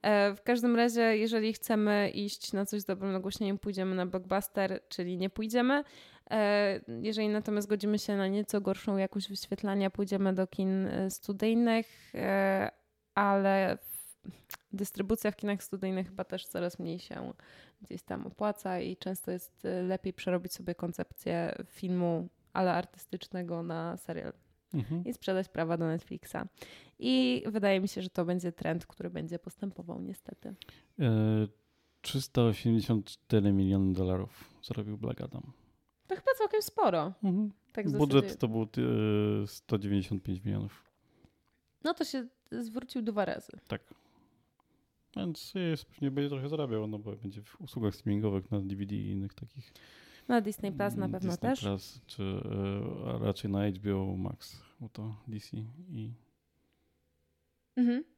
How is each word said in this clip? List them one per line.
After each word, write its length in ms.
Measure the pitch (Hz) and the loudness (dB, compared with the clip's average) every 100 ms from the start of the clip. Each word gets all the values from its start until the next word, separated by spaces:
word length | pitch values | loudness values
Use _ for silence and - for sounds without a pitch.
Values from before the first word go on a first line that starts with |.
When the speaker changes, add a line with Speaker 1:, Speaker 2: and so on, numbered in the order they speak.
Speaker 1:
E, 320 | - 208 202 | 4 6 4
w 80 | 202 | 2
każdym 340 | - 247 240 233 | 2 4 6 6
razie, 240 | 240 233 226 214 | 4 6 4 4
jeżeli 360 | 220 226 220 | 2 2 0
chcemy 580 | 214 - 214 208 208 202 | -2 0 4 4 4 2
iść 380 | - 202 - - | 0 -4 -6 -4
na 140 | 196 202 | -2 -2
coś 140 | 208 | -4
z 40 | |
dobrym 280 | 196 190 196 | -2 -2 -2
nagłośnieniem, 460 | 190 190 - 202 196 | -2 -4 -2 -2 -2
pójdziemy 360 | 208 190 185 | -4 -2 0
na 120 | 185 180 | 0 -2
blockbuster, 760 | 185 185 196 - - 190 190 _ | -4 0 -2 0 -2 -2 -2 _
czyli 300 | - 180 180 | -6 -4 -2
nie 120 | 190 | -2
pójdziemy. 540 | - 220 240 247 285 294 - - - - | -2 0 2 4 2 0 -16 -20 -20 -4
E, 500 | 220 208 208 202 190 - 165 | 2 4 4 4 0 -4 -4
jeżeli 260 | 214 214 214 | -2 0 2
natomiast 400 | 214 214 208 202 | 0 0 -2 0
godzimy 300 | 208 208 208 | 0 2 0
się 180 | - 202 | 0 0
na 120 | 190 | 2
nieco 320 | 202 208 208 | 0 0 0
gorszą 360 | 196 196 - 196 | 0 -2 0 0
jakość 320 | 190 202 185 | 0 -2 -6
wyświetlania, 600 | 196 - 196 208 196 190 | -8 -6 -2 0 2 2
pójdziemy 440 | - 202 196 196 | 0 0 2 2
do 120 | 185 185 | 2 0
kin, 400 | - 190 190 190 | 0 0 2 0
e, 240 | - 190 | 0 -2
studyjnych, 760 | - - 196 220 226 233 226 220 - - | -4 -6 0 2 4 6 4 0 -12 -12
e, 560 | 220 202 196 196 196 208 _ _ _ _ | -4 0 2 4 2 0 _ _ _ _
ale 640 | - 202 196 196 196 190 - | 2 4 6 6 4 2 0
w-, 360 | - - - - - - _ - _ | -6 -16 -16 -16 -16 -16 _ -18 _
dystrybucja 580 | 196 202 - 196 226 208 | -6 -6 -4 0 0 0
w 60 | - | -2
kinach 260 | 208 202 | -2 -2
studyjnych 440 | - 196 190 190 180 | -4 -4 -2 -2 -4
chyba 180 | 190 | -8
też 220 | 185 185 - | -6 -8 -6
coraz 320 | 180 175 - | -4 -4 -4
mniej 200 | 175 175 | -6 -8
się 340 | - - - - - - - _ | -8 -10 -10 -12 -20 -20 -20 _
gdzieś 200 | 196 175 | -14 -14
tam 240 | - - - | -8 -8 -8
opłaca 540 | - 208 208 190 180 | -4 -4 -2 -4 -4
i 160 | - 185 | -4 -6
często 340 | 185 190 - | -6 -6 -6
jest, 340 | 180 - _ | -8 -8 _
e, 180 | 185 185 | -4 -2
lepiej 300 | 180 190 185 | -2 -2 -4
przerobić 400 | - - 180 180 | -6 0 0 -2
sobie 220 | - 180 | -8 -6
koncepcję 800 | 175 170 - - - 180 170 170 - - | -4 -6 -6 -10 -6 -2 -2 -2 -6 -10
filmu, 600 | - 185 180 175 165 175 _ _ | -8 -2 2 2 0 -4 _ _
ale 200 | - 185 | 0 2
artystycznego, 880 | 170 180 - - 190 - 185 175 170 | 2 -2 -12 -10 -10 -6 -8 -4 -4
na 340 | 170 165 165 175 | -4 -4 -4 -6
serial 360 | - 165 - - _ _ _ | -8 -8 -8 -12 _ _ _
Speaker 2:
Mhm. 300 | 156 110 165 | -4 -2 -4
Speaker 1:
i 80 | 175 | -4
sprzedać 340 | 240 - 190 190 | -4 -2 0 -2
prawa 280 | - 165 170 | -2 0 0
do 100 | 165 | 0
Netflixa. 500 | 165 - - - - - _ - - - - | -2 -4 -12 -8 -8 -8 _ -20 -18 -20 -4
I 440 | 247 262 254 247 - | 2 4 4 2 -2
wydaje 340 | 214 196 190 | 2 4 4
mi 80 | 190 | 2
się, 140 | - | -4
że 80 | 185 | -4
to 140 | - | -2
będzie 280 | 175 180 175 | 0 0 -2
trend, 340 | 170 160 165 - | -2 -2 -2 -4
który 240 | - 175 | -10 -8
będzie 280 | 175 160 170 | -6 -6 -8
postępował 640 | - - 202 185 170 - | -10 -8 -8 -8 -10 -8
niestety. 540 | 190 190 - - - 190 - - _ - | -8 -10 -14 -14 -16 -16 -20 -20 _ 0
Speaker 2:
E, 40 | 135 110 110 110 107 _ _ _ _ _ | 4 6 4 4 2 _ _ _ _ _
trzysta 400 | - 139 - 127 | -4 -4 0 4
osiemdziesiąt 640 | 117 101 120 113 - 110 98 | 4 4 4 4 4 0 0
cztery 460 | - _ 110 101 | -16 _ 4 6
miliony 400 | 98 95 98 95 | 6 6 4 4
dolarów 600 | 92 92 92 98 - - - | 2 2 0 -4 -12 -20 -20
zarobił 360 | - 120 104 107 | -8 -8 -6 -6
Black 220 | 117 123 | -6 -6
Adam. 320 | 127 127 139 - _ _ _ _ - | -8 -10 -14 -18 _ _ _ _ -8
Speaker 1:
To 80 | 381 | -2
chyba 140 | - 523 | 0 2
całkiem 240 | 427 427 | 2 2
sporo. 500 | 403 - 311 170 156 285 | 0 4 4 4 0 0
Speaker 2:
Mhm. 280 | 196 180 214 - _ | 0 2 0 -6 _
Speaker 1:
Tak 160 | - 190 | -4 0
w 80 | 139 | 2
Speaker 2:
Budżet 280 | 143 135 | 8 6
Speaker 1:
zasadzie. 140 | 135 - | 6 0
Speaker 2:
to 100 | 117 | 0
był, 140 | 113 | 0
e, 840 | 110 - 123 113 107 104 104 104 104 | -2 0 2 2 4 4 4 2 -2
sto 320 | - - 107 | -8 -2 -2
dziewięćdziesiąt 440 | 101 101 92 98 | 2 0 0 -4
pięć 220 | - 92 | -4 -4
milionów. 400 | 101 101 104 - _ _ _ _ _ _ _ _ _ _ | -2 -4 -4 -10 _ _ _ _ _ _ _ _ _ _
Speaker 1:
No 100 | 311 | -4
to 100 | 349 | -2
się 220 | 320 269 247 _ _ | -2 -4 -8 _ _
zwrócił 520 | 233 226 233 247 254 | -8 -6 -8 -6 -4
dwa 220 | 220 208 | -2 0
razy. 280 | 190 - - - _ | -2 -2 -8 -20 _
Speaker 2:
Tak. 140 | - _ - _ _ _ _ _ _ _ _ _ _ _ - | -8 _ -20 _ _ _ _ _ _ _ _ _ _ _ -6
Więc 360 | 185 156 - | -6 -6 -8
jest, 300 | 190 175 156 | -4 -2 -2
pewnie 260 | - - 139 | -6 -4 -2
będzie 200 | 139 143 | 0 -2
trochę 180 | 139 139 | -2 -4
zarabiał, 380 | 156 139 110 107 | -2 0 0 -2
no 120 | 107 | -6
bo 180 | 107 104 | -8 -8
będzie 260 | 107 104 | -10 -10
w 180 | 101 - | -18 -18
usługach 340 | 151 131 107 | -10 -2 -2
streamingowych 560 | - 110 101 107 98 92 | 0 0 2 2 0 0
na 100 | 101 | -2
D 160 | 95 98 | -2 -4
V 100 | 101 | -4
D 80 | |
i 160 | 104 101 | -4 -4
innych 240 | 98 98 | -4 -6
takich. 380 | - 113 - - - - - - - - | -8 -16 -16 -20 -20 -20 -20 -20 -16 0
Speaker 1:
Na 120 | 240 | 0
Disney 320 | 208 208 202 | 0 -4 -6
Plus 220 | 190 202 | -2 -2
na 120 | 202 190 | 0 -2
Speaker 2:
Mm, 60 | |
Speaker 1:
pewno 180 | 185 185 | -2 -2
Speaker 2:
Disney 180 | 175 226 | 0 0
Speaker 1:
też. 100 | 262 | 0
Speaker 2:
Plus, 400 | 101 98 - - - | 0 -2 -6 -18 -16
czy, 160 | - | -6
e, 880 | 98 98 - 101 98 101 - - - | -4 -4 -4 -2 -2 -2 -4 -6 -4
a 40 | 120 | 0
raczej 260 | 110 95 104 | 0 0 0
na 80 | 98 | 2
H 120 | 104 92 | 2 0
B 140 | 101 98 | 0 0
O 200 | 95 92 | 0 -2
Max, 460 | 95 - - - - _ | -4 -6 -14 -20 -20 _
bo 80 | 113 | -14
to 280 | - 107 107 - | -10 -10 -10 -10
D 120 | 107 | -10
C 160 | - - 110 143 180 | -8 -8 -8 -12 -12
i 220 | 139 110 117 _ _ _ _ _ _ _ _ _ _ _ _ _ _ _ - | -10 -8 -12 _ _ _ _ _ _ _ _ _ _ _ _ _ _ _ 2
Speaker 1:
Mhm. 280 | 240 247 320 | 4 2 -2